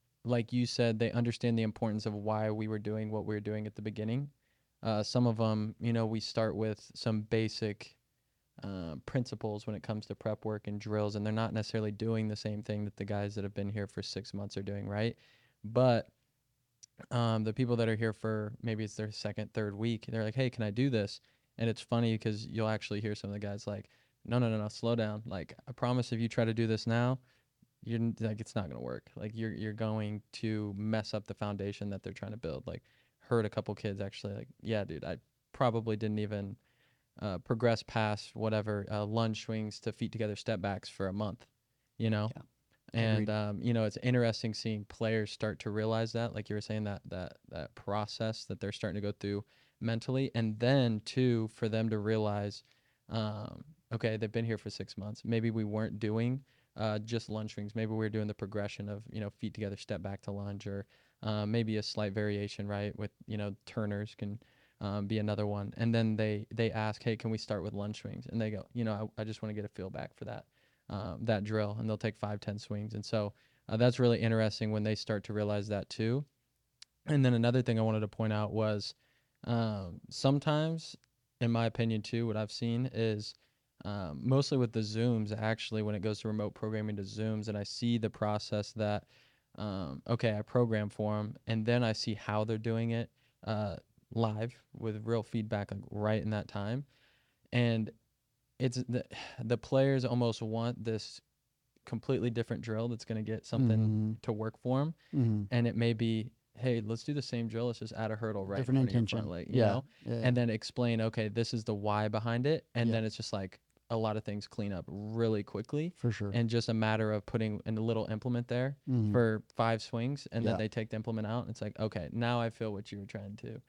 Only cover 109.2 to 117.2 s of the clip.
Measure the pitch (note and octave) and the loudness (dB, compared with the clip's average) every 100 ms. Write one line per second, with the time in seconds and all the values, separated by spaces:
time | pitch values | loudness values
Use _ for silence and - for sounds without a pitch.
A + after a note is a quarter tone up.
109.2 | G#2+ F2 - B2+ G#2+ A#2 - - A#2+ A#2 | -2 -4 0 4 6 4 -2 -10 -6 0
110.2 | B2 B2 A#2+ G#2+ - - A#2+ A2+ A2+ A#2 | 4 4 4 2 -2 0 2 2 2 0
111.2 | G#2+ A2 A#2 A#2 A2 G#2 G#2 G#2 G#2+ G#2+ | 0 0 0 -2 -2 0 2 2 2 0
112.2 | A2+ A#2 C#3 D#3+ - A#2+ A#2 A2+ A2 - | 0 2 2 2 0 2 4 4 0 -2
113.2 | - G2+ F#2+ - _ _ - A#2 A2 G#2+ | -4 -4 -4 -10 _ _ -4 0 2 0
114.2 | G#2+ G#2 - - G2+ F#2 - F#2+ G#2+ A2+ | -2 -6 -6 -4 -4 -4 -6 -8 -4 2
115.2 | A2+ G#2+ G2+ G2+ A2+ D3 E3+ - A#2+ G#2+ | 2 2 0 -6 -4 -2 -2 -2 0 0
116.2 | G2+ A2+ A#2 A#2 A#2 A2 A2 A2 G#2+ G#2+ | 0 2 4 2 2 2 4 4 2 0